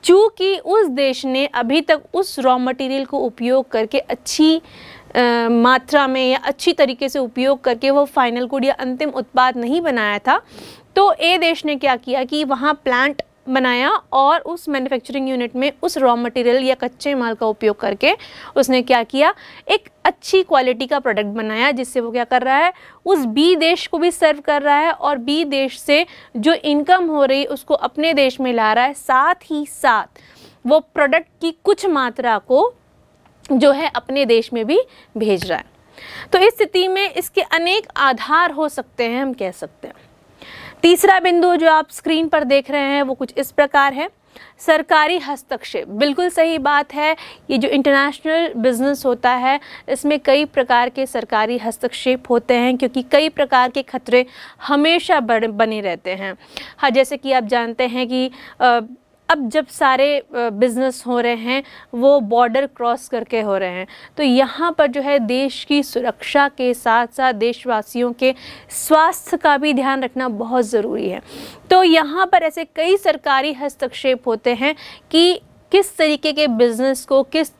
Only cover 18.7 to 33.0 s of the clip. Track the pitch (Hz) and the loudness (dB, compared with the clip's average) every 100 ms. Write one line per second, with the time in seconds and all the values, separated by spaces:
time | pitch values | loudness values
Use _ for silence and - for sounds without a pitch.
18.7 | 254 247 247 226 269 285 415 - - - | 0 2 0 0 0 0 0 -12 -20 -2
19.7 | 415 - _ 349 - - 381 370 294 254 | -2 -2 _ -2 -2 0 0 2 2 2
20.7 | 240 254 285 262 208 208 214 220 214 262 | -2 -2 -2 -2 -2 -4 -6 -6 0 0
21.7 | 262 254 254 233 240 233 254 247 269 349 | 0 -4 -4 -4 -4 0 0 2 2 2
22.7 | 370 - - - 370 247 220 330 359 320 | -2 -20 -12 -2 0 0 2 2 4 2
23.7 | 349 - 330 349 339 320 294 294 294 285 | 0 -2 -2 -2 2 0 0 -2 0 2
24.7 | 285 320 320 277 285 233 302 311 269 269 | 2 0 -2 -2 -4 -2 -2 -2 -2 -4
25.7 | - - 294 349 - - 233 233 330 302 | -6 0 0 0 -8 -14 -2 0 0 0
26.7 | 294 294 370 349 302 277 269 277 277 - | -2 2 2 2 0 2 0 -2 -8 -4
27.7 | 311 254 294 320 294 269 254 254 233 214 | -2 -2 -2 -2 2 0 0 -2 0 2
28.7 | 214 262 285 - 262 294 359 - 302 294 | 2 0 -4 0 2 2 0 -6 -8 -8
29.7 | - 277 220 - _ _ _ - _ 240 | -2 0 0 -2 _ _ _ -20 _ 0
30.7 | 311 - - 285 311 320 _ 330 320 - | 0 0 -2 2 0 -2 _ -8 -4 -2
31.7 | 403 392 302 254 233 247 214 _ 254 466 | 0 0 0 -2 -4 -2 -2 _ 2 2
32.7 | 494 _ _ | -2 _ _